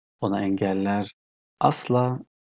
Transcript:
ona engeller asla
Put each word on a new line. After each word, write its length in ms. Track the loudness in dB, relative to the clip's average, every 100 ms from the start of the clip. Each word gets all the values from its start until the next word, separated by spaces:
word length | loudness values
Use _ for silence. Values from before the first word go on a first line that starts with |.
| _ _
ona 200 | -2 -2
engeller 720 | -2 0 0 0 0 0 -2 -10 _ _ _ _
asla 600 | 0 0 0 2 2 -2 -8 _